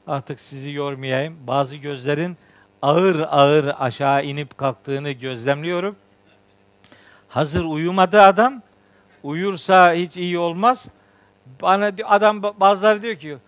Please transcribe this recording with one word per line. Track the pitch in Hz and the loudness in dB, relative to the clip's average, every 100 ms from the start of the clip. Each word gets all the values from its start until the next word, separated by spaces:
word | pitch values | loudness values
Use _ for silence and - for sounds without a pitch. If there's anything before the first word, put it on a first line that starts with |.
| - | -10
Artık | 139 - 139 | -8 -8 -16
sizi | - 139 139 | -16 -16 -10
yormayayım. | 143 143 135 135 131 156 165 120 | -8 -8 -8 -4 -4 -4 -8 -4
Bazı | 135 131 147 | -2 -2 -6
gözlerin | 143 135 131 147 180 170 _ _ _ _ | -12 -8 -4 -4 -4 -8 _ _ _ _
ağır | 135 160 190 156 156 | 0 2 2 0 0
ağır | 147 143 151 143 143 | 4 4 4 2 -2
aşağı | 131 - 139 139 | -4 -2 0 0
inip | 143 143 139 - | -2 -8 -10 -6
kalktığını | 135 - 143 139 147 | -6 -6 -8 -8 -6
gözlemliyorum. | 131 131 120 123 143 165 175 196 196 _ _ _ _ _ _ _ _ _ - _ _ _ | -8 -10 -6 -4 -2 -4 -6 -6 -10 _ _ _ _ _ _ _ _ _ -20 _ _ _
Hazır | 123 151 170 | -4 -4 -4
uyumadı | 165 151 170 185 185 208 | -4 -4 -2 0 4 6
adam. | 196 190 247 262 - _ _ _ _ _ | 6 6 2 -2 -18 _ _ _ _ _
Uyursa | 143 160 196 180 - 185 175 | -10 -6 -6 -6 4 6 6
hiç | 170 180 180 | 4 -4 -6
iyi | 175 175 | -6 -4
olmaz. | 170 170 226 254 - _ _ _ _ _ - 131 | -4 0 0 0 -6 _ _ _ _ _ -20 -6
Bana | 185 196 208 190 | 0 0 0 -4
di-, | |
adam | 214 202 214 208 | 0 2 2 0
ba-, | 208 208 | -4 0
bazıları | 196 196 214 208 | 2 4 2 0
diyor | 226 170 | -4 -10
ki, | 151 135 | -12 -16